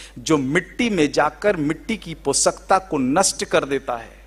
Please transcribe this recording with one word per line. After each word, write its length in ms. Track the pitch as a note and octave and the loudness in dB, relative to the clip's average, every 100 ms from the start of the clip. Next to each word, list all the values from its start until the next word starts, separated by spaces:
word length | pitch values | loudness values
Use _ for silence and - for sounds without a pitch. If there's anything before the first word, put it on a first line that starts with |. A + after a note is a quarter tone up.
| - - | -20 -8
जो 180 | A#2 D3+ | 0 0
मिट्टी 520 | C3 E3+ F3 - A#3+ | 2 -2 -2 -2 0
में 220 | F#3+ D3 | 2 2
जाकर 460 | D#3+ D3 - G#3 F#3 | 2 0 0 -2 0
मिट्टी 400 | D3 D#3+ - A3 | 0 -2 -4 -6
की 160 | E3+ D#3 | -8 -6
पोषकता 640 | C#3+ C3+ F3+ - - F#3+ | -2 0 0 0 0 0
को 180 | - D3 | 0 -2
नष्ट 440 | B2+ D#3 F#3+ - G3+ | 2 2 2 -2 0
कर 200 | E3 C#3 | 0 0
देता 320 | C#3 C3 A#2+ | -2 -4 -8
है। 220 | A2+ - | -10 -20